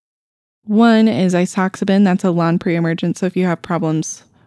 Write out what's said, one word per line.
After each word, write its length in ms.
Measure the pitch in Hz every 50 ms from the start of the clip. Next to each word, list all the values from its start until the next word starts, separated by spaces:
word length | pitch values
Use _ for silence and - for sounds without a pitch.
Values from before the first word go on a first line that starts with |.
| _ _ _ _ _ _ _ _ _ _ _ _ _
One 420 | 214 208 220 233 233 226 220 220
is 260 | 226 156 131 190 180 185
isoxaben. 720 | 175 180 185 - 202 185 190 - - 202 202 190 196 208
That's 220 | 185 180 190 -
a 80 | 190 170
lawn 260 | 170 165 165 165 175
pre-emergent. 580 | - 190 165 170 165 165 165 - - 170 165
So 100 | - 196
if 100 | 180 -
you 80 | 185 185
have 180 | 180 165 - -
problems 640 | - 175 160 165 160 156 156 156 - - - - _ _ _ _